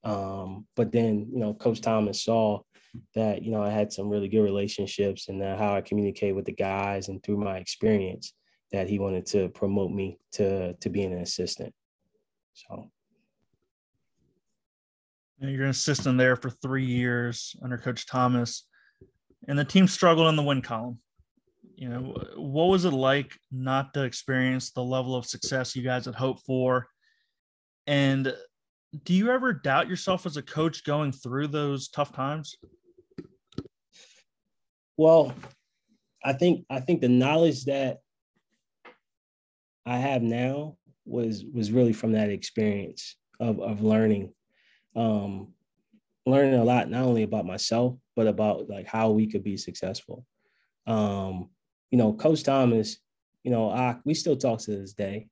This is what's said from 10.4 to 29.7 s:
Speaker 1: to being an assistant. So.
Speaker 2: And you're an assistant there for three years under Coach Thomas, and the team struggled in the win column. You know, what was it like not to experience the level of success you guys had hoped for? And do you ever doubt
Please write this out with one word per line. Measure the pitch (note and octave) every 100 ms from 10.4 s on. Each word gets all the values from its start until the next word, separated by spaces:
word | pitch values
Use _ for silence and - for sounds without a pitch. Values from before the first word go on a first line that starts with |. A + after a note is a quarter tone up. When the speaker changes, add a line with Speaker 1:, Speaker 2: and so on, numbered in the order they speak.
| G2+ G2 F2+
Speaker 1:
to | F2 F#2+
being | F#2 F#2+
an | F2+
assistant. | F2 - F2+ - - _ _ _ _ _ _ _ _
So. | _ - - - _ _ _ _ _ _ _ _ _ _ _ _ _ _ F#4 _ _ _ _ _ _ _ _ _ _
Speaker 2:
And | C3+
you're | C3+
an | C3+
assistant | C3 - C#3 C3+ B2+
there | B2+ B2
for | C3
three | - C3 C3+ C3
years | B2 B2 A#2+ A#2+ A#2 - -
under | B2+ B2
Coach | B2+ A#2 -
Thomas, | B2+ B2+ B2 A#2 - _ _ _ _ - _ _ _ -
and | C#3+
the |
team | C#3+ F#3 F#3
struggled | - F3+ E3 D#3+
in | D#3
the |
win | C#3+ C3+
column. | B2 A2+ A#2+ A#2+ _ _ _ _ _ _ - -
You | B2+
know, | B2 C3 - - -
what | C#3+ C#3+ F3
was | F#3+ F3
it |
like | C3+ C3 C#3 C#3 - _
not | C3 C3 C3+ C3+ C#3+
to |
experience | C3 - - C3 B2+ B2+ -
the | -
level | B2 C3 B2+ B2+
of | A#2
success | B2 - C3 B2 C3
you |
guys | B2 B2+ A#2
had |
hoped | A2 C3 B2+ -
for? | C3 B2+ B2+ A#2+ _ _ _ _ _ _ _ _ _ -
And | C#3+ C#3 C3+ C3+ G#2 - _ _ _ _ D3+
do | -
you | F3+ A3+
ever | B3+ B3+
doubt | D#3+ C#3+